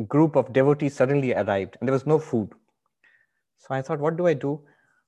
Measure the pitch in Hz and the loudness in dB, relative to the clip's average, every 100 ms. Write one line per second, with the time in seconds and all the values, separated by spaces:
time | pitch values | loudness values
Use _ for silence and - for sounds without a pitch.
0 | 107 143 160 135 123 127 139 147 143 - | -2 2 2 2 0 2 2 2 -2 0
1 | 131 143 127 95 101 98 92 - 123 135 | 0 2 0 -2 0 -2 -4 -6 -2 -2
2 | 147 156 151 117 95 - _ _ _ _ | 0 0 0 -4 -4 -10 _ _ _ _
3 | _ _ _ _ _ _ - 135 135 151 | _ _ _ _ _ _ -8 -8 -6 -4
4 | 151 165 175 139 139 151 _ _ _ _ | -4 0 0 0 -4 -6 _ _ _ _